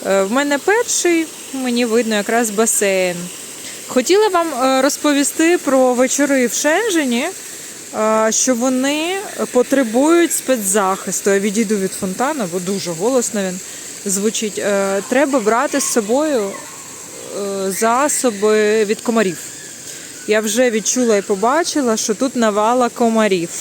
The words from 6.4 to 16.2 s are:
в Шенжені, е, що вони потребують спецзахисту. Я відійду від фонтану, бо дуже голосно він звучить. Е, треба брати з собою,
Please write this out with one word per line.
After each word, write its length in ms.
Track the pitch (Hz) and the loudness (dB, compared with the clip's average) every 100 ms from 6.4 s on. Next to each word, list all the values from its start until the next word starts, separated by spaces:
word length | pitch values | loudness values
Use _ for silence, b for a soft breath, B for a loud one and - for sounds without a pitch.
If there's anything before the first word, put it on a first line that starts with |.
| 240 | 2
в 60 | |
Шенжені, 720 | - 294 330 466 339 277 240 302 381 B B B B - 214 | 0 0 2 2 0 0 0 -2 -6 B B B B -12 -2
е, 320 | 214 220 220 | 0 2 2
що 240 | 220 - 247 | 0 0 2
вони 600 | 254 254 269 302 320 381 392 - 220 | 2 0 0 0 -2 -4 -6 -6 -2
потребують 840 | 247 247 277 240 226 294 339 330 | 0 2 2 2 2 4 4 4
спецзахисту. 960 | - - 262 202 196 190 190 - 180 - | 0 0 -2 2 0 2 0 -4 -2 2
Я 100 | 196 | 2
відійду 380 | 202 202 220 214 | 2 0 0 0
від 140 | 190 | -2
фонтану, 540 | - 196 185 254 302 196 | -4 -6 -2 -2 -2 -4
бо 60 | 175 | -4
дуже 320 | 180 196 165 | -4 -4 -4
голосно 500 | 160 208 262 233 214 | -2 0 0 0 -2
він 180 | 190 185 B B B B 208 | -4 -6 B B B B -6
звучить. 540 | 190 208 - 220 - | -2 -2 -2 -4 -4
Е, 420 | 175 202 196 196 196 | -2 0 0 -2 0
треба 300 | 247 285 269 | 0 2 2
брати 400 | 208 226 285 277 | 2 2 2 0
з 40 | |
собою, 680 | - - 202 247 | 0 -2 0 0